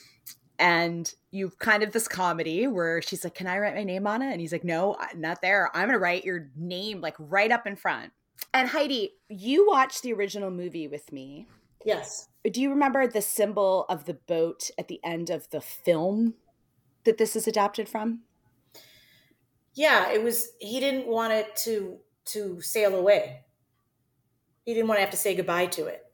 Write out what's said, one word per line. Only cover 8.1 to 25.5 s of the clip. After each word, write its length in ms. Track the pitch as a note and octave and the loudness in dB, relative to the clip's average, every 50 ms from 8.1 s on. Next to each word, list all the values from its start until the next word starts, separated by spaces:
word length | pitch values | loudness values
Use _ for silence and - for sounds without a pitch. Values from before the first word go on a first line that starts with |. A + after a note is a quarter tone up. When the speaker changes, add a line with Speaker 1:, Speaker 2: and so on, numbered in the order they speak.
| - _ _ _ _ - - - - | -18 _ _ _ _ -16 -6 0 0
Speaker 1:
And 160 | C4 B3+ B3+ | 2 2 2
Heidi, 460 | - D#4 D4 C#4+ C#4 A#3 G3+ - - _ _ | 0 0 0 0 0 -2 -4 -4 -8 _ _
you 400 | - G#3+ F3+ G3 A#3+ C#4 F4 G4+ | -16 -16 -8 -2 4 6 6 8
watched 340 | G#4 E4 C4+ C4 C4+ - - | 8 6 6 4 2 -2 -6
the 120 | - B3 A3+ | -4 -4 -2
original 360 | G3 G3+ G3 G3+ G#3 G3 F#3+ | -2 -2 -2 -4 -4 -6 -4
movie 380 | F#3 F3+ F3+ F3+ D#3 E3+ D#3 | -4 -6 -6 -6 -6 -8 -8
with 240 | C#3 C#3+ D3 - - | -8 -8 -10 -12 -12
me. 360 | C#3+ C3+ C3 C3+ C#3+ - A3+ - _ _ _ _ _ - - | -14 -14 -12 -14 -16 -18 -20 -20 _ _ _ _ _ -6 -2
Speaker 2:
Yes. 460 | G#3+ G3+ E3 - - - - - - _ _ - G#3 | 0 0 0 -2 -6 -12 -14 -14 -16 _ _ -4 -4
Speaker 1:
Do 120 | F#3 A#3+ | 0 0
you 80 | C4+ C#4 | 0 2
remember 360 | C#4 C#4+ C#4+ C4+ B3 C4+ B3 | 2 2 2 4 4 2 2
the 160 | A#3+ A#3 G#3+ | 2 2 0
symbol 640 | G3+ - - - G#3 G#3 G3+ G#3 G3 F#3+ F#3+ F#3 - - | -2 -2 0 0 0 2 2 2 2 4 2 2 0 -2
of 160 | F3+ D3+ - | -4 -4 -6
the 80 | - D3+ | -8 -10
boat 580 | - _ - E3+ E3 E3 E3+ - - - - - | -10 _ -2 0 0 0 0 -2 -6 -10 -8 -8
at 100 | - E3 | -10 -10
the 140 | - - - - | -10 -10 -8 -6
end 260 | E3+ E3+ E3 E3+ E3+ | -6 -4 -4 -4 -4
of 200 | E3+ D3 - - | -6 -6 -6 -8
the 100 | - D3 | -10 -10
film 760 | - - - - - F3 E3+ D#3 E3+ F#3+ G3+ A3 A3+ A3+ A3+ - _ _ _ _ _ _ _ _ _ _ _ _ - | -8 -10 -14 0 2 2 4 4 2 0 2 2 2 0 0 -4 _ _ _ _ _ _ _ _ _ _ _ _ 2
that 140 | A3+ A3 | 2 4
this 180 | - A3 A3 - | 4 2 0 0
is 120 | A3 - | -2 -2
adapted 420 | A3+ A3 G#3+ G3+ G3+ - - G#3 - | 0 2 2 0 0 0 -4 -6 -6
from? 320 | - G#3+ G#3+ A#3 A3+ A#3 - _ _ _ _ _ _ _ _ _ - - - - _ _ _ _ _ _ _ _ _ _ _ _ _ _ _ _ _ | -6 -4 -4 -4 -6 -6 -12 _ _ _ _ _ _ _ _ _ -20 -20 -20 -20 _ _ _ _ _ _ _ _ _ _ _ _ _ _ _ _ _
Speaker 2:
Yeah, 360 | C4+ D4+ D4+ B3 G#3 F#3 - | 2 4 6 6 6 6 4
it 120 | - G#3+ A3+ | 2 2 2
was, 260 | A#3 G#3+ - - - - _ | 2 0 0 -4 -6 -10 _
he 200 | G#3+ G3+ A#3+ C4 | -10 -6 -2 0
didn't 260 | C4+ C#4 C4 C4 B3 | 0 0 0 0 -2
want 260 | A#3 A3+ A3+ A3+ A3 A3 | 0 0 0 2 2 0
it 220 | A3 G#3+ G#3+ - - - | 0 0 -2 -6 -4 -4
to, 320 | A3+ A3 G#3 G3 F3+ F3+ - _ _ _ _ _ | -2 -2 -2 -4 -6 -10 -14 _ _ _ _ _
to 360 | - - G#3+ G#3 F#3+ F3+ F3 | -8 -8 -6 -6 -6 -8 -8
sail 340 | E3 - - A3+ G#3 G3 F#3+ | -8 -4 0 2 2 4 2
away. 460 | F#3 F3+ G3+ G#3 E3+ - - - - - _ _ _ _ _ _ _ _ _ _ _ _ _ _ _ _ _ _ _ _ _ _ _ _ | 4 6 6 6 6 4 -2 -8 -16 -20 _ _ _ _ _ _ _ _ _ _ _ _ _ _ _ _ _ _ _ _ _ _ _ _
He 100 | A#3 A#3 | -2 0
didn't 140 | A3+ A3+ | 0 2
want 100 | A3+ G#3+ G3+ | 4 4 4
to 20 | |
have 80 | F#3+ F#3+ | 2 2
to 60 | G3+ | 0
say 180 | - - G3+ F#3 | -2 0 0 0
goodbye 300 | F3+ F3 - | 0 0 0